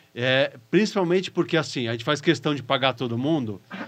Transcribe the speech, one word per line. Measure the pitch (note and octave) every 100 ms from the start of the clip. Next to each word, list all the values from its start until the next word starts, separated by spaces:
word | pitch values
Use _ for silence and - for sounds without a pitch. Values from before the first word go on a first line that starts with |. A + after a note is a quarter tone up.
| _ A#2
É, | B2+ C3 C#3+ B2+ -
principalmente | E3+ G#3+ G3+ F3 F#3 F#3
porque, | - E3 D#3+
assim, | D3 D3 A#2
a |
gente | A#2
faz | A#2 D3
questão | D#3+ D#3+ D#3
de | C#3+
pagar | A2+ C#3 C3
todo | B2 B2+ A#2
mundo, | C#3 D#3+ A2+ F#2+ - -